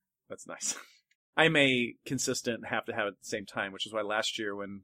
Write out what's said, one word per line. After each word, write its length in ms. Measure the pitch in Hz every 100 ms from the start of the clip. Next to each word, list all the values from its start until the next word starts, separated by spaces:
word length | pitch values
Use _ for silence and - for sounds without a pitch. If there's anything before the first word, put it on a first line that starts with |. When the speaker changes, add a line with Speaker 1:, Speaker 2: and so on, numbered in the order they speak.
| _
Speaker 1:
<laughs> 220 | _ -
Speaker 2:
That's 180 | - -
nice. 280 | 85 - - - _ _
<laughs> 300 | _ _ -
I'm 180 | 160 156
a 380 | 135 127 120 - -
consistent 600 | 135 - 123 123 113 113
have 180 | 113 -
to 80 |
have 120 | 113 104
it 40 |
at 100 | 95
the 60 | -
same 180 | 110 98
time, 260 | 117 98
which 140 | 95 107
is 80 |
why 80 | 107
last 380 | 104 107 - -
year 160 | 104 101
when 260 | 101 98